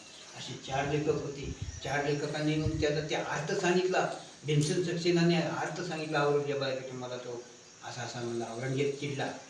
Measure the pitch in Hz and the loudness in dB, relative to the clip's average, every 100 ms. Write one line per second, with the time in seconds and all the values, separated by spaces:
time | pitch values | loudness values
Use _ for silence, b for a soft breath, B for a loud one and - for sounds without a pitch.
0 | - - - 127 - 117 - 135 143 151 | -18 -18 -16 -12 -10 -10 -4 -2 0 0
1 | 151 139 139 139 127 - - - 135 143 | 2 0 -2 -6 -8 -8 -8 -8 -4 -2
2 | 147 147 151 151 151 156 156 - 151 147 | 0 0 -2 -2 0 2 0 2 0 0
3 | - - - 147 156 190 180 180 180 - | -2 -2 -2 -4 -2 0 4 4 4 2
4 | - B B B 139 147 180 180 170 165 | 2 B B B 2 4 4 4 2 2
5 | 175 170 170 165 - - - - 170 160 | 4 6 8 6 2 0 -4 -4 -4 -4
6 | 156 151 147 143 139 139 135 127 127 127 | 0 2 4 4 2 0 0 -2 -4 -8
7 | 127 123 123 120 - - - - - 123 | -6 -6 -6 -8 -10 -18 -20 -14 -10 -8
8 | 120 123 117 117 117 120 135 135 143 139 | -6 -4 -4 -2 -4 -4 -2 2 2 0
9 | 147 131 - - - | -4 -2 -4 -4 -12